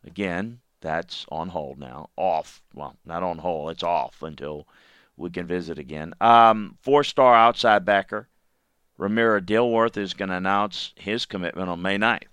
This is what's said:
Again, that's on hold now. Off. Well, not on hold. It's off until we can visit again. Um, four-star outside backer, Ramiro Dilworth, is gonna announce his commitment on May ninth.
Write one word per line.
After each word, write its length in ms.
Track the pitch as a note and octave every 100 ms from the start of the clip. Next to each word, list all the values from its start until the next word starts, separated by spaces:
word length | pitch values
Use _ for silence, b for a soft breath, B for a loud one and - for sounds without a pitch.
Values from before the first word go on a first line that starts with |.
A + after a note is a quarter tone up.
Again, 580 | - F2 G2 F2 A2 B2 _ _
that's 440 | E2 D#2+ F2 - -
on 200 | D#2 F2+
hold 280 | E2+ C#2+ C2+
now. 320 | C2 C2 - -
Off. 460 | F#2 D#2+ - - _
Well, 220 | - C#2+ _ -
not 180 | E2+
on 140 | F2+ E2
hold. 320 | E2+ D#2+ D2+
It's 140 | E2
off 400 | F2 E2+ B1+ _
until 440 | D#2+ D2 D2 D2+ - b b b b -
we 140 | F2
can 160 | F2+ F2
visit 320 | F2+ E2 D2+
again. 380 | C2+ D2+ D#2+ -
Um, 580 | A2 A#2 A2+ A2 G#2 -
four-star 540 | - C#3+ C#3 - C3 A#2
outside 500 | A#2 A#2 A#2 G#2 F#2
backer, 420 | G2+ - G#2+ B2 _ _ _ _ _ _ _
Ramiro 420 | G2 A2 A#2 G#2
Dilworth, 560 | F#2 G#2+ A#2+ A2+ A#2 G#2+
is 180 | G2
gonna 240 | F#2 G2 F#2
announce 560 | F#2+ G2+ G#2 - - _
his 300 | G2 A2+ -
commitment 440 | G2 F2 - F#2
on 120 | E2+
May 160 | F#2 G2+
ninth. 280 | A2 A2 -